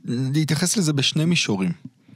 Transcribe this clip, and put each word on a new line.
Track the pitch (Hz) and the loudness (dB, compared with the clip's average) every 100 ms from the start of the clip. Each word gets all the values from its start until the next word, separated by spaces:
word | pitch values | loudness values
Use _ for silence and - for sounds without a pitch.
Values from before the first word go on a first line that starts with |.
| - | -4
להתייחס | 123 131 151 151 156 180 220 | -4 0 0 0 0 0 0
לזה | 156 | 2
בשני | 139 127 156 165 | 2 0 0 0
מישורים. | 170 - 98 92 - - _ _ | 0 0 0 -2 -4 -10 _ _